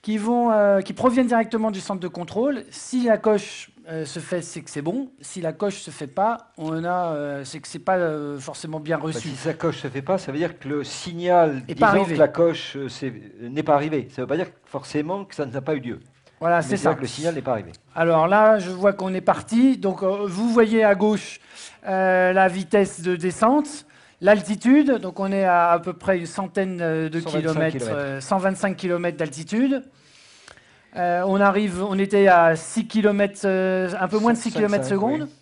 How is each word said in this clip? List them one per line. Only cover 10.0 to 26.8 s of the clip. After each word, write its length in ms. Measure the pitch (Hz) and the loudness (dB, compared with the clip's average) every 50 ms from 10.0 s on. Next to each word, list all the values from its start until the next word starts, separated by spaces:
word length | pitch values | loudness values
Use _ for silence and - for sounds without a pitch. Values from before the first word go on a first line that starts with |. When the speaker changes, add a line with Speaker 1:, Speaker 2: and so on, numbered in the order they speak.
| 135 | -4
Speaker 2:
pas, 160 | 156 190 185 | -2 -2 -2
ça 120 | - - | -2 -6
veut 60 | 135 147 | -6 -4
dire 220 | 175 165 170 - | -4 -6 -6 -10
que 80 | - 135 | -10 -6
le 160 | 147 147 139 | -6 -6 -6
signal 800 | - - - - - 170 170 175 180 180 175 165 156 143 131 131 - | -8 -10 -12 -12 -10 -10 -4 0 4 6 6 6 4 2 -4 -8 -10
Speaker 1:
Est 60 | 160 | 0
Speaker 2:
disant 140 | - 240 214 | 2 4 4
Speaker 1:
pas 60 | 202 | 4
arrivé. 200 | 196 196 175 165 | 4 2 0 4
Speaker 2:
que 60 | 147 | 4
la 80 | 156 135 | 4 4
coche, 480 | - - 170 170 160 - - - - | 4 2 2 2 2 0 -8 -12 -10
euh, 120 | 139 139 123 | -10 -10 -10
c'est, 240 | 120 - 143 131 113 104 101 104 101 98 | -10 -8 -8 -8 -8 -10 -18 -20 -20 -16
n'est 220 | 117 120 131 147 151 | -14 -8 -6 -4 2
pas 100 | 156 151 | 2 2
arrivée. 360 | 143 147 156 156 143 117 - | 2 2 0 -4 -4 -6 -6
Ça 100 | - - | -8 -10
veut 60 | 127 107 | -4 -4
pas 100 | 139 165 | -2 -4
dire 100 | 185 - - _ _ | -4 -6 -8 _ _
forcément 600 | _ - 139 127 - - 147 151 160 185 202 196 | _ -12 -12 -12 -4 -4 -4 -4 -2 -6 -8 -8
que 80 | 196 - | -12 -8
ça 140 | - 147 131 | -8 -8 -6
n'a 140 | 113 139 | -6 -8
pas 120 | 131 151 156 | -4 -4 -4
eu 60 | 139 | -4
lieu. 200 | 120 120 104 - - _ _ _ _ _ _ _ | -4 -8 -10 -12 -14 _ _ _ _ _ _ _
Speaker 1:
Voilà, 180 | 160 170 170 170 | 0 2 2 2
Speaker 2:
Mais 40 | 156 | 2
Speaker 1:
c'est 140 | 127 208 190 | 0 -2 0
Speaker 2:
c'est 60 | - | 0
vrai 80 | - 156 | 0 -2
Speaker 1:
ça. 20 | |
Speaker 2:
que 60 | 131 | -2
le 60 | 139 120 | -4 -8
signal 280 | - - 151 170 165 | -8 -4 -4 -4 -4
n'est 60 | 143 131 | -4 -4
pas 80 | 135 | -4
arrivé. 200 | 123 110 98 82 82 - _ _ _ | -4 -4 -6 -10 -18 -20 _ _ _
Speaker 1:
Alors 320 | 170 165 170 165 160 156 170 | 0 2 2 4 4 4 4
là, 300 | 196 208 220 220 220 214 | 4 6 6 6 6 4
je 140 | 180 180 | 0 -6
vois 220 | 185 180 190 202 196 | -6 0 0 0 0
qu'on 200 | 196 185 190 185 | 0 -4 -4 -4
est 80 | 185 | -2
parti. 560 | 185 - 185 - - - 220 233 254 269 262 185 | 2 0 0 0 -2 -2 2 4 4 4 4 2
Donc, 240 | 180 196 185 160 | -2 -4 -2 0
euh, 240 | 196 185 196 202 208 | -2 -2 -2 -2 -4
vous 240 | 196 170 190 226 233 | -6 -4 -2 -2 2
voyez 340 | 226 240 233 220 220 226 220 | 4 4 4 4 4 4 4
à 120 | 208 202 | 4 4
gauche, 440 | 190 202 214 214 190 - - - - _ _ - - - - - _ _ 208 | 4 4 2 2 0 -4 -10 -18 -18 _ _ -20 -20 -20 -20 -20 _ _ -4
euh, 460 | 190 190 190 185 185 185 185 185 185 | -2 0 2 4 4 4 4 4 6
la 140 | 190 190 185 | 6 4 4
vitesse 540 | 175 190 190 - - 202 196 190 - - | 4 -2 -4 2 2 2 2 2 -2 -6
de 140 | 165 180 180 | -4 -2 -2
descente, 720 | 175 170 185 175 - - 226 269 302 294 294 - - - _ _ _ _ _ _ _ | 0 -2 -4 0 2 2 4 4 2 0 -2 -8 -16 -18 _ _ _ _ _ _ _
l'altitude. 720 | 170 190 214 208 175 - 214 196 - 233 262 294 294 277 262 | 4 4 4 4 4 -4 -6 0 4 6 6 6 6 4 2
Donc, 260 | 226 - 185 175 - | 0 -2 -8 -6 -4
on 120 | 196 196 | -4 -2
est 140 | 196 196 196 | 0 0 2
à, 240 | 185 175 175 170 175 | 4 4 4 6 4
à 80 | 170 175 | 4 2
peu 160 | 165 185 170 | 2 -4 -10
près 240 | 165 - 196 190 180 | -6 0 0 0 0
une 80 | 170 | -2
centaine, 540 | 165 - - 196 185 - 202 190 190 185 175 | -6 -6 -8 -8 -4 -2 -2 -2 -2 -4 -4